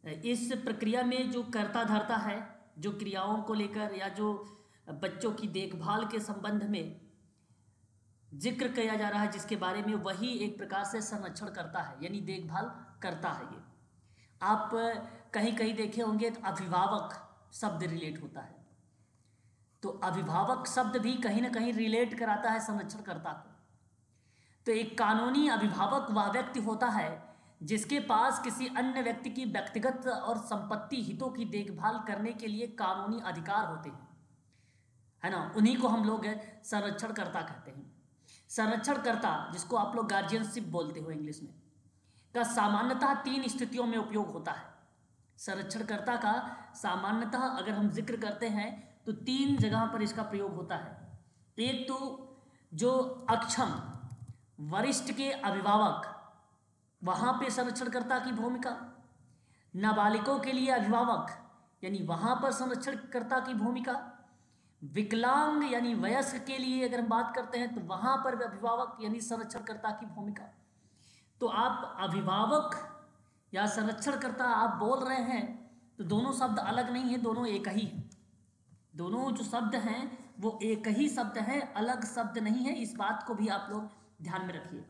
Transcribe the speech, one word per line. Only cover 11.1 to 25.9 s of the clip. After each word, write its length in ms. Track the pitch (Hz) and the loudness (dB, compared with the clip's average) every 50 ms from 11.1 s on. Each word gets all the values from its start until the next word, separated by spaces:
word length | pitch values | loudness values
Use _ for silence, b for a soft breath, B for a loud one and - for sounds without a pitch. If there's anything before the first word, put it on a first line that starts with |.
| 214 208 190 180 - - 208 | -6 -6 -6 -6 -8 -8 -10
करता 360 | 190 - 190 165 160 - 180 | -8 -6 -8 -8 -4 -4 -4
है, 220 | 160 - - 131 156 | -4 -4 -8 -8 -8
यानी 160 | 180 202 202 | -6 -6 -6
देखभाल 520 | - 185 190 180 165 156 165 190 220 240 - - - - - - | -4 -4 -6 -6 -6 -4 -4 -4 -4 -4 -8 -12 -18 -20 -14 -8
करता 260 | - 185 165 160 165 170 | -6 -6 -6 -2 -4 -4
है 140 | 143 - - | -4 -4 -8
ये। 160 | - - - - - - - - _ _ - b b b b b b b b | -12 -14 -16 -18 -20 -20 -20 -20 _ _ -20 b b b b b b b b
आप 280 | 180 196 220 214 220 - 233 226 233 233 226 - B B B B B - - | 2 2 2 2 2 0 0 0 0 0 -2 -4 B B B B B -4 0
कहीं 220 | 214 208 233 220 | 2 2 2 2
कहीं 180 | 233 226 220 214 | 2 0 0 2
देखे 280 | 214 214 202 - 226 | 0 -2 -2 0 0
होंगे 280 | 233 220 214 208 233 226 | 0 2 2 2 2 0
तो 100 | 226 - - | -2 -2 -4
अभिभावक 680 | 190 170 170 190 170 180 180 180 - 220 - - - - - - - - - - - | -4 -2 -2 -2 2 4 4 4 4 2 0 -2 -4 -10 -12 -14 -18 -20 -20 -20 -18
शब्द 300 | - - 220 208 170 156 | -8 -4 -4 -2 -2 -2
relate 400 | 180 165 165 165 156 156 151 - | -2 -2 -2 -2 -4 -6 -6 -8
होता 180 | 147 - - 139 | -10 -12 -12 -12
है, 260 | 127 - - - - - - _ _ _ _ _ _ _ _ _ b b b b b b b b b _ _ _ | -14 -14 -18 -20 -20 -20 -20 _ _ _ _ _ _ _ _ _ b b b b b b b b b _ _ _
तो 60 | - 190 | -8 -8
अभिभावक 800 | - - - 185 165 190 165 151 160 185 208 233 254 254 - | -6 -2 -2 -2 0 0 0 2 2 2 4 4 2 0 -2
शब्द 300 | - - 254 247 208 214 | 0 0 2 2 2 2
भी 180 | 247 214 240 262 | 2 2 2 0
कहीं 280 | 247 247 214 202 226 | 0 0 2 2 2
ना 60 | 247 247 | 2 2
कहीं 240 | 240 226 226 240 | 0 0 0 0
relate 460 | 233 233 226 220 220 233 247 226 226 - | 2 0 2 2 4 2 2 2 0 -2
कराता 320 | 233 220 208 208 208 233 | 0 0 0 2 2 0
है 100 | 220 226 | 0 0
संरक्षणकर्ता 720 | 214 - 208 202 196 - - 208 214 190 175 160 165 165 | -2 -2 -4 -4 -4 -6 -10 -10 -8 -8 -8 -6 -6 -8
को। 180 | 151 156 - - - - _ _ _ _ _ _ _ _ _ _ b b b b b b b b b b _ | -8 -8 -14 -20 -20 -20 _ _ _ _ _ _ _ _ _ _ b b b b b b b b b b _
तो 60 | 240 | 2
एक 260 | 220 220 233 220 - - | 2 2 0 -2 0 2
कानूनी 500 | 226 208 220 220 233 247 262 285 302 285 | 4 6 6 4 4 4 4 4 6 6
अभिभावक 580 | 233 202 208 202 170 - 196 202 | 4 4 4 2 2 2 2 2